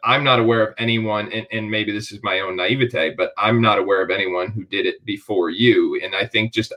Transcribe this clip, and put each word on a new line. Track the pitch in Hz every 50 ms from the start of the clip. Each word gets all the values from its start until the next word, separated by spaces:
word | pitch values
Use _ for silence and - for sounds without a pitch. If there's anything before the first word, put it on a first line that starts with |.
| -
I'm | 117 127 139 143
not | 135 127 120
aware | 113 117 117 113 107
of | 107 -
anyone, | - 117 117 113 113 110 110 107 104 104 92
and, | 101 113 110 -
and | 110 110 107 107
maybe | 110 107 104 104
this | 101 104 104 -
is | 104 104 104
my | 101 92 95
own | 98 92 92
naivete, | 92 90 98 127 135 120 120 - 78 80 80 -
but | - 90 - -
I'm | - 104 110 120 117
not | 113 110 104
aware | 101 92 98 98 95
of | 92 85
anyone | 92 95 95 92 90 90 90 98
who | 104 110 -
did | - 98 101 90
it | 90 - - _
before | 110 101 98 - - 104 92 85 82
you. | 85 98 120 120 104 90 85 87 92 90
And | 92 98 95
I | 98 104
think | - - 107 110 110 -
just | 110 110 - -